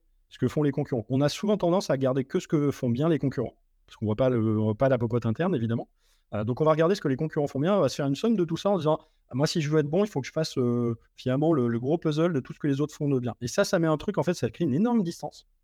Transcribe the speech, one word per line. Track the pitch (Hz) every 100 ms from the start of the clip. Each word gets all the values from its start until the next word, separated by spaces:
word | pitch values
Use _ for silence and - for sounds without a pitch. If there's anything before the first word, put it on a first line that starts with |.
| _ _ _
ce | -
que | 127
font | 156
les | 147
concurrents. | 147 139 123 104
On | 131
a | 143
souvent | - 214 208
tendance | 170 185 196
à |
regarder | 135 131 139 127
que | 190
ce | -
que | 156 143
font | - 127
bien | 120 160
les | 147
concurrents, | 135 131 113 - _ _ _
parce | -
qu'on | 107
voit | 107
pas | 131
le, | 120 110 110
on |
voit | 107 110
pas | 135
la | 123
popote | 117 120 113
interne, | 110 180
évidemment. | 147 113 117 - _ _ _ _
Euh, | 104
donc, | 110 123
on | 156
va |
regarder | 156 165 202
ce |
que | 151
les | 131
concurrents | 156 156 143
font | 135
bien, | 165 202
on |
va | 139
se | -
faire | 139
une | 135
somme | 226 214
de | 165
tout | 165
ça | 196
en | 196
disant, « | 151 156 - _ -
Moi, | 123 156
si | 175
je | 147
veux | 156
être | 143
bon, | 175
il | 208
faut | 143
que | -
je |
fasse, | 156 160 139
euh, | 120 120 117 113 _ -
finalement | 127 135 156
le, | 156 120
le | 117
gros | 127 165
puzzle | 160 151 175
de | 147
tout | -
ce | -
que | 151
les | 139
autres | 147 -
font | 147
de | 131
bien. » | 123 -
Et | 123
ça, | -
ça | 196 185
met | 160
un | 151
truc, | - 170
en |
fait, | 151
ça | 175 120
crée | - 170
une |
énorme | 135 240 240
distance. | 170 - 151 - - _